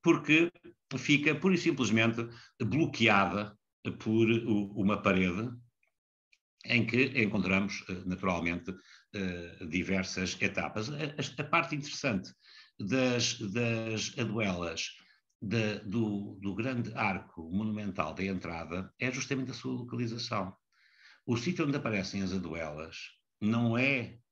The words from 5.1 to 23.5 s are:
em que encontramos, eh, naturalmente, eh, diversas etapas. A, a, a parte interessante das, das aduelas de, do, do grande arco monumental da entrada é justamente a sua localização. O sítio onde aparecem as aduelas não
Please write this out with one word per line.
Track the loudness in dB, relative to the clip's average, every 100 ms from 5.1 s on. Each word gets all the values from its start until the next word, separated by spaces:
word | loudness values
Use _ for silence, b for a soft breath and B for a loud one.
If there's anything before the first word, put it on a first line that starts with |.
| 4 2 0 -4 -8 -16 _ _ _ _ _ _ _ _ _ 0
em | 0 2
que | 2 2 2
encontramos, | 2 2 2 2 2 -6 -8
eh, | -8 -4
naturalmente, | -2 0 0 0 -4 -6 -12 B B B
eh, | -6 -4 -6 -10 -12 -4
diversas | -2 0 -2 -2 -2 -4 0
etapas. | -2 -2 -4 -6 -6
A, | -6
a, | -6 -6 -8 -6
a |
parte | 0 0 0 -6
interessante | -6 -4 -2 -2 -4 -18 B B B _
das, | -2 2 2 2 0 -2
das | -4 -2 0 -2 -2 -4 -4 -4
aduelas | -2 0 0 -2 -4 -4 -8 -10 b b _ _
de, | -2 0 0 -2
do, | -4 0 0 0 -6 -6
do | -4 -2
grande | -2 -2 -4 -2
arco | -2 -2 -6 -14 -4
monumental | -2 -2 -2 -4 -2 -4 -2
da |
entrada | -4 -4 -6 -8 -6 -6 -6 _
é | -4
justamente | -4 -4 -4 -4
a |
sua | -8 -8
localização. | -8 -6 -4 -4 -4 -4 -4 -4 -10 _ b b b b b -2
O | 0
sítio | 0 0 0
onde | 0
aparecem | 0 -2 -2 -2
as | -2
aduelas | -2 -4 -6 -6 -8 -10 -12 -16 _ _ _
não | 0